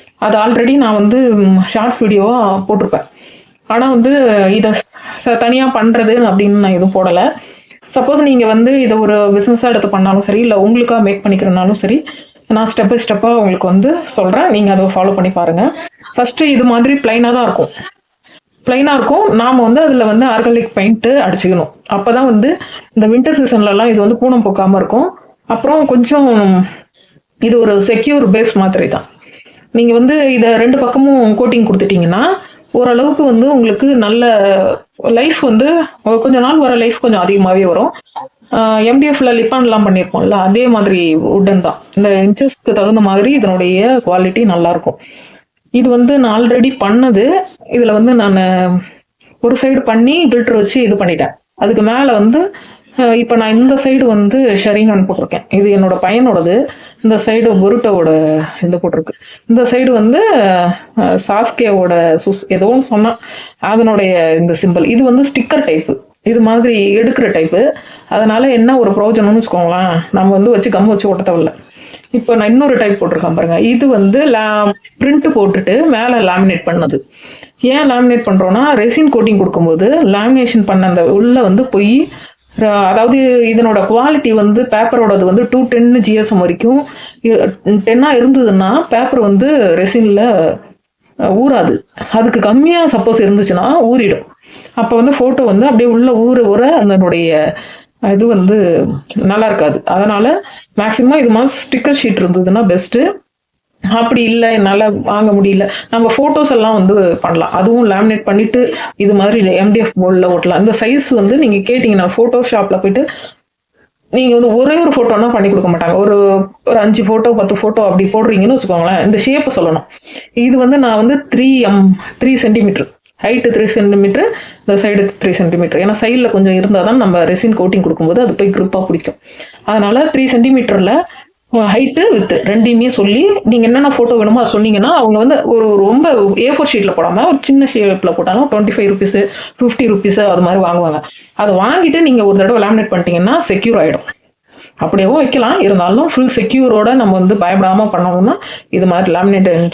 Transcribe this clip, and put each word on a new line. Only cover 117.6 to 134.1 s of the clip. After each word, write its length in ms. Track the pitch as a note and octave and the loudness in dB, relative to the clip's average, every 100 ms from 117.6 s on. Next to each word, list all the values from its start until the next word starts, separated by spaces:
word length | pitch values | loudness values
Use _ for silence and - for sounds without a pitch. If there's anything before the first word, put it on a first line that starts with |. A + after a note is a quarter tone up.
| - A3 G#3 | -2 0 0
அப்படி 180 | F3+ | 0
போடுறீங்கன்னு 540 | F#3+ A3 A3+ G3+ G3+ C4 | 0 0 0 2 2 0
வச்சுக்கோங்களேன், 460 | F#3+ F3 E3+ F#3 | -2 -2 0 0
இந்த 140 | F#3+ G#3+ C4 | 0 0 0
ஷேப்பை 220 | C#4+ D4 G3+ | -2 -2 -2
சொல்லணும். 280 | E3+ D#3+ - - - - - | -2 -2 -6 -20 -20 -20 -10
இது 240 | - B3 B3+ | -2 0 2
வந்து 200 | B3 C#4+ | 2 2
நான் 180 | B3 G#3+ | 2 2
வந்து 320 | A3+ C#4+ - A#3 | 0 0 -2 0
த்ரீ 240 | C4 C4 | 2 2
எம், 380 | G#3+ G3+ F#3+ F#3+ - - | 2 2 2 0 -4 -6
த்ரீ 140 | C4 | -2
சென்டிமீட்டர் 540 | C3 - G#3+ G3+ G3 - _ _ _ | 0 0 0 0 -2 -8 _ _ _
ஹைட்டு, 260 | G3+ B3 A#3+ | -4 -2 0
த்ரீ 140 | - G#3+ | 0 0
சென்டிமீட்டர், 720 | A#3 G3+ G3+ G3 G3+ A4 - - - - | 0 0 2 2 0 -2 -4 -14 -10 -4
இந்த 160 | G3+ | -2
சைடு 280 | G#3+ G3+ G3 - | 0 0 -2 -4
த்ரீ 100 | F#3 | -4
சென்டிமீட்டர். 520 | F3 E3+ E3+ E3+ D#3 | -2 -2 -2 -2 -2
ஏன்னா 120 | G3 G#3+ | -2 -2
சைடுல 280 | A3+ B3+ A#3+ | -2 0 0
கொஞ்சம் 240 | G3+ G3 | 0 0
இருந்தா 280 | F#3 G3 G3 | 0 0 0
தான் 160 | F#3 B3+ | 0 0
நம்ம 260 | G3+ F3 | 2 0
ரெசின் 320 | E3 F#3 A#3 G#3+ | 0 0 0 0
கோட்டிங் 260 | F#3 F#3+ | 0 0
கொடுக்கும்போது 400 | F3+ D#3+ D#3+ A#3+ | -2 -2 -2 0
அது 120 | A#3+ | 0
போய் 160 | - G3 | 0 -2
கிரிப்பா 360 | F#3+ F#3 F#3+ F#3+ | -2 -2 -4 -4
பிடிக்கும். 300 | E3+ - - _ - - - | -6 -8 -14 _ -20 -20 -14
அதனால 420 | - G#3+ G3+ A#3 D#4 | -4 -2 0 0 0
த்ரீ 200 | C#4 C4 | -2 0
சென்டிமீட்டர்ல 720 | B3 B3+ C4 A#3 G3 F#3+ C#4 F4+ - - _ _ | 2 2 2 0 0 0 0 -2 -10 -20 _ _
ஹைட்டு 480 | A#3 G#3 G#3+ C4+ D#4 G#4 | -2 0 0 0 0 0
வித் 220 | A#3 F#3 | 0 0
ரெண்டையுமே 540 | - - G#3 A#3 A#3 B3 | -2 -2 0 2 2 0
சொல்லி, 380 | B3 G3+ A3 F#4+ G4+ | 0 0 2 0 0
நீங்க 220 | - A#3+ A3+ | 0 0 2
என்னென்ன 220 | B3+ C#4+ | 2 0
ஃபோட்டோ 300 | C#4 A#3 | 0 0